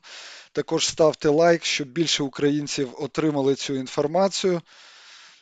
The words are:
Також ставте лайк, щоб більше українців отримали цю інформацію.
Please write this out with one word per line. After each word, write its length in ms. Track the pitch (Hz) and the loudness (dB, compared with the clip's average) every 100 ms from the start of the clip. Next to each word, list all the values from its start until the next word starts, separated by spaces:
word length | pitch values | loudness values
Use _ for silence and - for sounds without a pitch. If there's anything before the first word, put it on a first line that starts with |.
| - - - - - | -12 -20 -20 -20 -10
Також 360 | - - 160 - | -6 -2 -2 0
ставте 420 | - 160 139 156 | 2 2 4 2
лайк, 340 | 147 170 165 | 4 4 4
щоб 240 | - - 139 | 0 -4 -4
більше 360 | 123 151 - | -2 0 0
українців 720 | 139 - 147 147 143 - 131 - | -2 0 0 0 -2 -4 -6 -6
отримали 580 | 143 - 156 147 135 135 | -8 -2 0 2 2 0
цю 180 | - 135 | -2 -6
інформацію. 840 | 127 - 147 170 196 - 190 175 - - - - - - - _ | -4 -2 0 2 0 0 -2 -2 -6 -20 -20 -20 -20 -20 -20 _